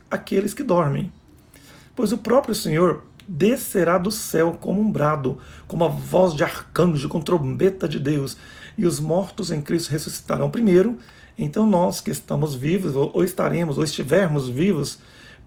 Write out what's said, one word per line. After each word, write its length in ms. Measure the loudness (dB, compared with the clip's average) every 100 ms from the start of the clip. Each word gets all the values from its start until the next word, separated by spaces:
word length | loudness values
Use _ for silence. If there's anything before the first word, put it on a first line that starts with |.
| -8
aqueles 460 | -8 -2 -2 -2
que 80 | -4
dormem. 500 | 0 2 2 0 -6 -10 _ -20 _ -20 -20 -20 -14 -4
Pois 160 | -2
o 60 | -2
próprio 360 | 2 2 2
Senhor 480 | -4 0 2 2 2 -8 -20 -8
descerá 720 | 0 2 2 -2 0 2 2
do 140 | 0
céu 440 | -4 -2 0 0 0
como 220 | -2 0
um 100 | 0
brado, 480 | 2 0 0 -2 -6 -12 -20 -6
como 180 | 0
a 40 | 0
voz 440 | -2 0 4 4
de 120 | 2
arcanjo, 640 | -2 -4 -4 2 4 2 -2
com 120 | -4
trombeta 680 | 0 0 0 2 0 2 -4
de 100 | -2
Deus, 400 | -2 -2 -2 -8 -20 -20 -12 -2
e 80 | 0
os 140 | 0
mortos 500 | 0 -2 -2 -6 -4
em 100 | -4
Cristo 300 | -2 -2 -2
ressuscitarão 580 | -6 -6 -10 -4 -2 -2
primeiro. 480 | 2 4 6 4 -2 -12 -20 -16 -8
Então 300 | -4 2 4
nós 340 | 4 2 -2
que 100 | -6
estamos 440 | -8 -4 -2 -2
vivos, 420 | -2 -2 -2 0 -2
ou, 140 | 0
ou 120 | 0
estaremos, 520 | -2 0 -2 -2 -2 -2
ou 80 |
estivermos 640 | -2 -4 0 2 2 0 -2
vivos, 500 | 0 0 0 -2 -8 -20 -20 -20 -16